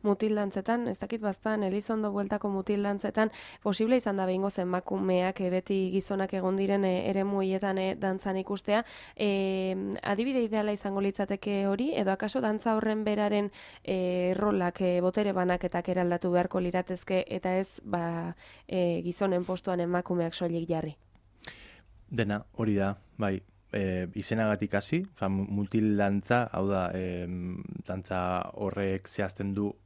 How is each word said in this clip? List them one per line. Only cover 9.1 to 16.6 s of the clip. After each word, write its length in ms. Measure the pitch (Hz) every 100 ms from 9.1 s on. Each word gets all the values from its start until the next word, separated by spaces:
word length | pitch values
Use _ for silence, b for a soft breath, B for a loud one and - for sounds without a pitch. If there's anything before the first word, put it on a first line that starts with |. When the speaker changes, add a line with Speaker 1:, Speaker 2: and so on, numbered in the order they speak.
| -
Speaker 1:
Eh, 580 | 208 196 190 190 185 185 196 190
adibide 400 | - 202 240 262
ideala 280 | 226 220 208
izango 280 | 208 202 196
litzateke 680 | 196 - 196 196 - 202 196
hori, 240 | 196 262 330
edo 160 | 196
akaso 280 | 190 208 262
dantza 360 | 226 214 233 220
horren 260 | 220 214
beraren, 480 | 214 208 208 208 202 B B B
eh, 500 | - 190 180 180 180 185
rolak, 440 | 208 202 175 175
eh, 180 | 190 180
botere 320 | 180 196 208
banaketak 560 | 190 180 180 180 175 170
eraldatu 420 | 185 175 170 180
beharko 300 | 175 180 190